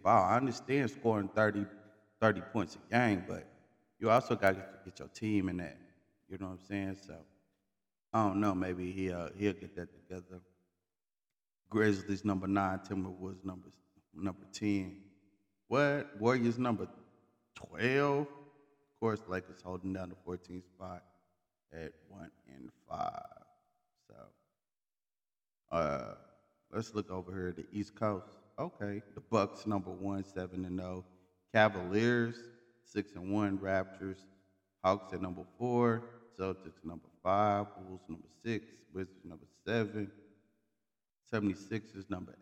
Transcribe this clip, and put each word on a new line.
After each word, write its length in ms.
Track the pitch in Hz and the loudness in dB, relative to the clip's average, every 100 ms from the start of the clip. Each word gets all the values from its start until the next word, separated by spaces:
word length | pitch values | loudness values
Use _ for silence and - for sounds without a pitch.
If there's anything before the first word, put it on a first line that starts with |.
ball. 200 | 92 110 | 6 8
I 120 | 92 117 | 8 4
understand 540 | 131 120 - 139 123 | 2 -4 0 2 2
scoring 360 | - 117 107 98 | 2 2 2 2
thirty, 320 | - 107 101 101 - - - _ - | 4 4 4 -2 -6 -20 -20 _ 2
thirty 220 | 110 98 85 | 2 2 -2
points 240 | 117 85 - | -4 -4 -6
a 180 | - | 0
game, 300 | 120 120 95 92 | 2 4 2 -2
but 180 | 92 73 - _ _ _ - | -10 -12 -20 _ _ _ -2
you 100 | 110 | 6
also 280 | 117 - 113 | 6 6 4
gotta 280 | 98 95 92 - | 4 2 -4 -14
get 160 | 92 - | -18 -16
your 80 | - | -16
team 400 | - 110 104 92 | -6 0 2 2
in 80 | 90 | -2
that. 220 | 80 - - _ _ _ - | -6 -12 -20 _ _ _ -16
You 100 | 95 | -10
know 80 | 95 | -10
what 140 | 90 | -10
I'm 60 | 92 | -6
saying? 280 | 101 98 95 | -4 -4 -8
So 120 | - 82 76 _ _ _ _ _ _ _ _ | -12 -18 -18 _ _ _ _ _ _ _ _
I 100 | 110 104 | 2 4
don't 120 | 95 | 4
know. 140 | 107 | 2
Maybe 380 | 90 92 90 90 | 2 0 -2 -4
he'll, 360 | 95 92 87 80 92 | -2 -2 -2 -6 0
he'll 180 | 101 | 0
get 200 | 90 90 | 0 -8
that 140 | 87 85 | -10 -12
together. 480 | - - 90 90 90 - _ _ _ _ _ _ _ _ _ _ _ - | -14 -14 -12 -12 -18 -20 _ _ _ _ _ _ _ _ _ _ _ -2
Grizzlies 560 | 110 107 98 92 98 | 4 4 4 0 -2
number 220 | 104 95 95 | 0 0 2
nine, 320 | 98 95 95 - | 2 2 -2 -4
Timberwolves 560 | 98 95 92 92 92 | -4 -4 -8 -10 -10
number, 220 | 95 90 92 _ _ _ _ | -10 -12 -16 _ _ _ _
number 320 | 78 95 90 - | -6 -6 -6 -12
ten. 460 | - 107 101 92 - - _ _ _ _ _ - | -4 0 0 -2 -10 -20 _ _ _ _ _ -2
What? 500 | 131 143 143 - 104 | 2 2 2 -4 0
Warriors 360 | 113 127 120 117 | 2 4 4 2
number 300 | 127 104 92 - - _ _ _ _ - | 0 0 -4 -12 -20 _ _ _ _ -20
twelve? 720 | - - 120 139 143 143 147 | -14 -2 2 4 4 2 0
Of 720 | - - _ _ _ _ - | -8 -20 _ _ _ _ -2
course, 200 | 113 107 - | 0 0 -2
Lakers 320 | 92 90 92 | -6 -6 -14
holding 300 | 90 92 95 | -10 -6 -6
down 180 | 95 90 | -6 -8
the 40 | 87 | -12
fourteenth 400 | 87 90 - 90 | -10 -10 -10 -14
spot 380 | 90 - 92 90 - _ _ _ _ _ _ | -14 -16 -14 -14 -16 _ _ _ _ _ _
at 200 | 82 80 - - | -12 -12 -14 -20
one 220 | 98 82 _ - | -18 -18 _ -20
and 160 | 67 62 _ - | -20 -20 _ -10
five. 360 | - - - - - - _ _ _ _ _ _ | -4 -4 -6 -12 -20 -20 _ _ _ _ _ _
So, 60 | 53 50 _ _ _ _ _ _ _ _ _ _ _ _ _ - 82 | -20 -20 _ _ _ _ _ _ _ _ _ _ _ _ _ -4 -2
uh, 380 | 78 67 55 50 - _ _ _ _ | 0 -2 -6 -12 -20 _ _ _ _
let's 220 | 101 110 | -8 -6
look 160 | 104 98 | -6 -6
over 220 | 92 87 | -8 -8
here 160 | 95 90 | -6 -6
at 80 | 82 | -8
the 100 | - | -8
East 240 | 101 98 - | -6 -6 -2
Coast. 420 | 107 98 - - _ - | -2 -2 -8 -20 _ -8
Okay, 420 | 165 - 101 101 - - | -8 -6 -6 -6 -10 -16
the 40 | |
Bucks 440 | - 113 98 - 107 | 0 2 2 -2 -2
number 240 | 101 92 | -2 -2
one, 320 | 90 98 98 | -6 -4 -4
seven 420 | 95 95 90 92 | -6 -6 -6 -6
and 160 | 92 92 | -4 -4
oh. 240 | 92 92 - _ _ _ _ | -6 -8 -12 _ _ _ _
Cavaliers 840 | 113 107 98 90 104 120 120 117 117 - - _ _ | 6 6 6 0 4 6 4 2 -4 -14 -20 _ _
six 320 | _ 104 101 95 | _ -4 -4 -6
and 160 | 90 | -2
one. 260 | 104 101 95 | 2 2 0
Raptors, 600 | 95 95 95 95 95 92 - _ _ _ _ _ | 2 0 0 -6 -8 -10 -16 _ _ _ _ _
Hawks 280 | 92 101 - | 2 2 -2
at 80 | 90 | -6
number 220 | 92 87 90 - | -4 -6 -12 -6
four. 460 | 123 120 120 113 117 - - - | 0 4 4 2 -2 -18 -18 -6
Celtics 480 | 95 90 82 - | -4 -4 -10 -14
number 220 | 82 82 - _ | -12 -12 -16 _
five. 440 | 92 98 104 101 104 - | 0 4 4 2 -2 -8
Bulls 240 | 92 92 - | -14 -14 -12
number 180 | 85 - _ | -14 -14 _
six. 220 | 113 110 - - _ | -6 -6 -6 -20 _
Wizards 320 | 90 92 - | -10 -10 -12
number 220 | 87 82 73 _ | -18 -18 -20 _
seven. 460 | - 113 104 107 101 - - _ _ _ _ _ _ _ _ _ - | -2 0 0 -4 -8 -10 -20 _ _ _ _ _ _ _ _ _ -6
Seventy-sixers 800 | 113 101 92 - 113 - 98 98 | 0 0 -2 -6 -8 -8 -14 -8
number 240 | 95 - - | -8 -8 -14